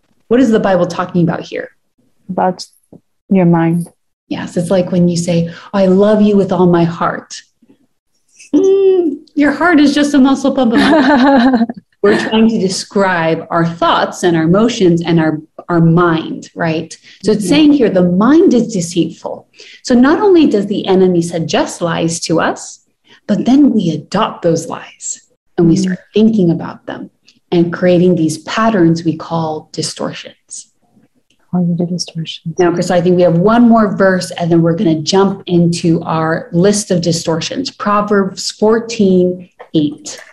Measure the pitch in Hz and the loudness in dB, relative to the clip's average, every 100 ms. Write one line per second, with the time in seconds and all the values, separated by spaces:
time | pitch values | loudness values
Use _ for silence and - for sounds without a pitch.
0 | _ _ _ 240 254 214 196 185 175 - | _ _ _ 0 2 2 2 0 -2 -4
1 | 180 180 165 - - - - _ _ _ | -4 -2 0 -2 -8 -12 -12 _ _ _
2 | _ _ _ 185 185 180 - _ _ - | _ _ _ -4 -4 -4 -14 _ _ -20
3 | _ _ _ 196 170 170 165 170 170 _ | _ _ _ 0 2 2 0 -2 -6 _
4 | _ _ _ 294 - - 170 190 180 180 | _ _ _ -10 -8 -8 -2 -2 0 0
5 | 175 170 175 170 170 - - 196 190 185 | 0 0 -2 -2 -4 -8 -8 0 2 4
6 | 202 208 208 202 190 180 180 175 170 - | 4 4 4 2 0 2 2 2 0 -2
7 | 170 - - - - _ _ _ _ _ | -6 -6 -12 -20 -20 _ _ _ _ _
8 | _ _ _ _ - 302 381 392 381 370 | _ _ _ _ -2 0 2 4 4 2
9 | 339 269 - - 285 - 339 311 294 294 | 0 -4 -8 -2 -2 0 2 4 4 2
10 | 285 285 262 269 269 277 247 233 285 302 | 0 4 2 2 0 0 0 2 2 2
11 | 262 285 262 277 247 247 233 - _ _ | 2 2 4 4 2 2 -2 -4 _ _
12 | 202 220 - 220 226 220 185 - - 208 | 0 0 0 0 2 2 -2 -4 -6 -2
13 | 190 180 165 165 - 170 170 - 330 - | 0 0 -2 -2 -4 -2 -2 -2 0 0
14 | - - 180 165 160 190 233 233 185 170 | -2 -2 -2 0 2 2 2 2 0 2
15 | 170 165 160 156 - - - 170 165 165 | 0 0 0 -4 -10 -20 -4 0 2 4
16 | 175 160 - - - 185 170 160 165 - | 2 -2 -6 -12 -14 -8 -4 -4 -8 -18
17 | - - - 208 180 294 302 285 214 185 | -20 -8 -2 -2 0 2 4 4 2 2
18 | 180 180 226 311 359 233 - 190 170 175 | 0 2 4 4 4 2 0 -4 -4 -4
19 | 165 - - - - _ - - - 240 | -4 -6 -14 -14 -18 _ -20 -18 0 2
20 | 254 330 415 349 285 208 202 196 190 185 | 4 4 4 4 4 2 -2 -4 0 2
21 | 185 175 170 170 160 220 302 - 170 165 | 4 2 -2 -6 -4 -2 -4 -4 -4 -2
22 | 165 170 - 170 175 - - - _ _ | -4 -4 -4 -2 -2 -6 -12 -20 _ _
23 | _ _ - 196 - 277 277 214 170 151 | _ _ -4 -2 2 4 4 2 -2 -4
24 | - 185 226 - 175 165 - - - - | -6 -4 -4 -2 -2 -2 -4 -12 -14 -16
25 | - - _ _ _ - 349 190 185 180 | -14 -14 _ _ _ 0 2 2 0 -4
26 | _ 208 220 220 170 165 165 - - - | _ 0 2 2 0 0 -6 -14 -14 -14
27 | - _ _ _ _ 175 170 170 180 175 | -16 _ _ _ _ 0 0 0 0 2
28 | 180 170 156 - - - 226 214 165 165 | 2 2 0 -4 -8 -2 0 2 2 2
29 | 170 156 - 165 160 156 160 - 156 - | -2 -6 -6 -6 -4 -8 -10 -10 -10 -8
30 | - 135 - - _ - - _ _ _ | -10 -10 -18 -20 _ -20 -20 _ _ _
31 | _ _ _ _ _ 180 175 170 175 175 | _ _ _ _ _ -4 -2 -2 -4 -6
32 | - 165 160 - 165 156 175 170 175 180 | -8 -10 -10 -10 -12 -2 -2 -2 -2 0
33 | 175 180 175 170 196 233 240 226 208 170 | 2 2 2 2 2 4 4 4 2 2
34 | 190 185 180 - 175 170 165 165 170 156 | 0 0 -4 -6 0 2 2 0 0 -2
35 | - 190 196 - - 175 170 170 170 165 | 0 0 0 -2 -2 0 2 0 0 -2
36 | 170 160 160 170 - 170 196 208 - 180 | -2 -4 -2 -4 -4 0 2 0 -2 -2
37 | 170 165 - 160 - - - - 208 208 | -2 -4 -2 -4 -4 -8 -8 -6 -2 -2
38 | 208 208 185 - - - 214 233 226 - | 0 0 -2 -6 -12 -2 0 0 -2 -2
39 | 196 185 180 180 - _ - 160 147 143 | 2 2 0 -4 -12 _ -6 -2 -2 -6
40 | - - - | -16 -20 -20